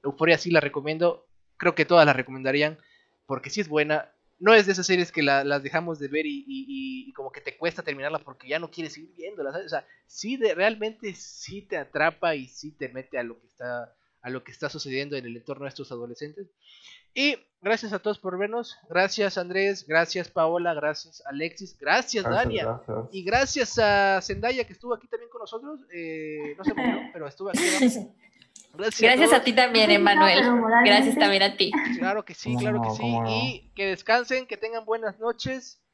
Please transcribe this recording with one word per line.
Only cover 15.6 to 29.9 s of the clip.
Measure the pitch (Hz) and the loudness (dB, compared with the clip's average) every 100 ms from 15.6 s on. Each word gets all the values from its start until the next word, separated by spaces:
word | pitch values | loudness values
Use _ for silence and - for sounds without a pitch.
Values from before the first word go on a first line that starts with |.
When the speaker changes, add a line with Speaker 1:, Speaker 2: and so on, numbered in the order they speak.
Speaker 1:
de | 139 | -10
estos | - 135 | -12 -14
adolescentes. | 120 120 117 147 151 190 _ _ - - - _ | -12 -12 -12 -14 -14 -18 _ _ -20 -20 -20 _
Y | - 285 269 _ _ | -2 -2 -2 _ _
gracias | 196 220 220 | -2 -2 -2
a | 185 | -4
todos | 214 202 | -4 -6
por | 185 180 | -6 -4
vernos. | 202 233 233 - _ | -4 -4 -8 -16 _
Gracias, | 175 190 226 202 190 | 0 0 0 -2 -2
Andrés. | 180 190 196 190 - | -4 -2 -2 -4 0
Gracias, | 160 170 185 170 | 0 2 -4 -4
Paola. | - 160 175 175 | 0 0 0 -2
Gracias, | 151 147 151 160 - 139 | -2 -4 -6 -12 -18 -14
Alexis. | 139 165 - 190 _ | -8 -8 -10 -20 _
Gracias, | 143 220 247 226 | 0 0 0 -4
Speaker 2:
Gracias, | 185 202 | -2 0
Speaker 1:
Dania. | 175 180 | 0 -2
Speaker 2:
gracias. | 120 - - 107 117 | -4 -6 -8 -8 -8
Speaker 1:
Y | 190 | -8
gracias | 180 233 269 285 233 233 | -2 0 0 -2 -2 2
a | 208 202 196 190 | 4 4 4 2
Zendaya, | - 196 233 262 | -2 -4 -2 -2
que | 233 | -6
estuvo | 185 247 | -10 -8
aquí | 226 _ | -8 _
también | 226 233 | -14 -14
con | 240 | -18
nosotros. | 202 226 277 302 _ | -14 -14 -12 -16 _
Eh, | 175 165 160 156 151 147 147 | -12 -10 -10 -10 -10 -10 -4
no | |
se | 294 | -4
murió, | - 247 - - | -2 -2 -2 -8
Speaker 3:
<laughs> | |
Speaker 1:
pero | 170 143 | -12 -14
estuvo | - 196 | -10 -6
aquí | 262 349 | -2 0
abajo. | 311 254 233 - _ _ _ _ - - | 2 2 2 -10 _ _ _ _ -20 -20
Gracias | 160 214 214 | -6 -6 4
a | 226 | 4
Speaker 3:
Gracias | 254 320 | 6 8
a | |
Speaker 1:
todos. | 262 | 6
Speaker 3:
ti | 254 | 6
también, | 233 247 226 | 4 4 6
Speaker 4:
No | 214 | 6